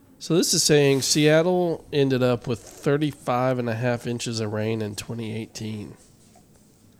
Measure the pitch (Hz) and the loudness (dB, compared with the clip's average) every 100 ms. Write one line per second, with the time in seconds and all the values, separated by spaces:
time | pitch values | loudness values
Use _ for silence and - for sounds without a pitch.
0 | _ - - 165 285 160 - 147 139 135 | _ -14 -2 0 2 2 4 4 6 4
1 | - 151 151 156 175 180 175 156 - 147 | 2 2 4 4 4 2 0 -4 -4 0
2 | 139 127 123 123 - 117 - - 151 143 | 2 2 2 0 -2 -6 -8 -6 -2 0
3 | 151 - - 123 127 127 120 110 123 120 | 0 -4 -4 -2 0 -2 -2 -2 -2 -2
4 | 123 120 123 113 107 107 110 113 104 104 | -4 -6 -6 -4 -4 -4 -2 -2 -4 -8
5 | - 117 110 110 110 - 110 107 82 - | -10 -10 -8 -8 -10 -10 -10 -10 -12 -16
6 | - _ _ - _ _ _ _ _ _ | -20 _ _ -20 _ _ _ _ _ _